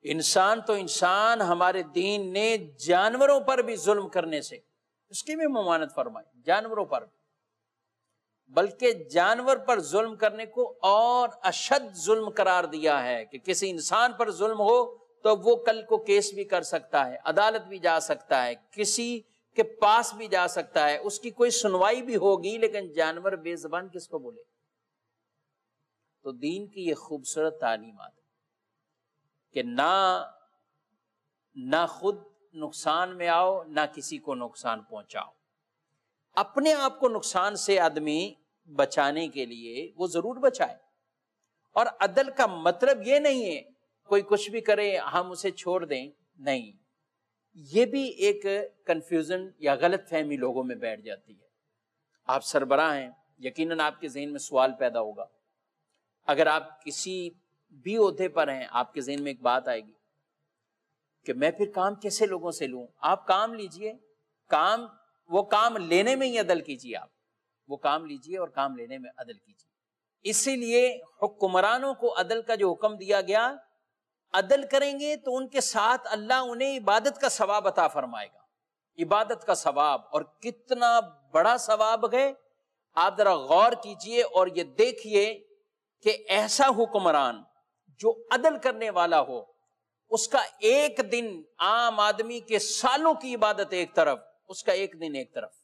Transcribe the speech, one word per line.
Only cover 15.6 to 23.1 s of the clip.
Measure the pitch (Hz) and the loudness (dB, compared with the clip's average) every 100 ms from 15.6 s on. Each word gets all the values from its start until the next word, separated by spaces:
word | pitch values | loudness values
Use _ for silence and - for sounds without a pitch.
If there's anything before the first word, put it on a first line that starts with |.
| 233 220 | 2 -2
کو | - 220 | 0 -2
کیس | 208 202 202 | 4 2 2
بھی | 196 | -8
کر | 202 180 | -4 -4
سکتا | 160 160 - 147 131 | -2 -6 -2 0 0
ہے، | 127 | -4
عدالت | - 160 214 220 | -2 2 2 0
بھی | 180 190 | -8 -2
جا | 170 165 | 0 0
سکتا | 156 147 - 135 123 | 0 -6 0 0 0
ہے، | 120 _ | -6 _
کسی | 202 202 - 240 233 _ _ _ | -6 -2 -2 -4 -6 _ _ _
کے | - | 0
پاس | 220 - 208 226 226 | 0 2 4 4 2
بھی | 208 220 | -8 -2
جا | 185 180 | 0 0
سکتا | 175 - 165 147 | -2 -2 2 2
ہے، | 147 | 0
اس | 208 - | -4 -8
کی | 240 | -10
کوئی | - 240 | 2 2
سنوائی | 233 208 185 196 247 | 4 0 4 4 2
بھی | 254 220 | -2 2
ہوگی، | 190 185 180 226 | 4 2 0 0
لیکن | 220 208 185 | 0 -2 -6
جانور | 151 160 | -2 0